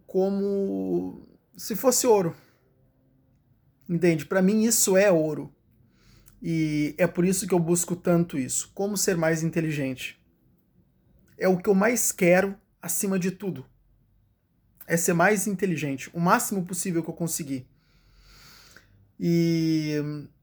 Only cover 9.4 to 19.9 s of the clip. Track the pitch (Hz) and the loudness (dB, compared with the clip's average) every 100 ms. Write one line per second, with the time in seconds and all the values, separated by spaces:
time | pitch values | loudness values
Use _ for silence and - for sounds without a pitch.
9.4 | 160 170 156 147 135 127 - - _ _ | -2 -2 -4 -4 -4 -6 -10 -14 _ _
10.4 | _ _ _ _ _ _ _ _ _ - | _ _ _ _ _ _ _ _ _ -2
11.4 | 185 180 214 190 214 247 - - 175 180 | 0 2 2 2 2 2 -2 2 4 4
12.4 | 196 196 _ _ 180 - 202 190 185 180 | 2 -6 _ _ -8 -4 -2 -2 -2 -4
13.4 | 196 135 - _ _ _ _ _ _ _ | -6 -8 -12 _ _ _ _ _ _ _
14.4 | _ _ _ - - 170 175 170 185 214 | _ _ _ -20 -2 0 2 4 4 2
15.4 | 214 190 196 151 147 135 - 170 175 233 | 0 -2 -2 -2 -4 -6 -8 -2 2 2
16.4 | 233 196 175 180 196 165 160 160 165 - | 2 -4 -4 -6 -4 -4 -4 -6 -6 -6
17.4 | 139 131 127 _ _ _ _ _ _ - | -6 -8 -10 _ _ _ _ _ _ -20
18.4 | - - - - _ _ _ - 175 170 | -20 -20 -20 -20 _ _ _ -6 0 2
19.4 | 170 165 160 160 151 | 2 2 0 0 -2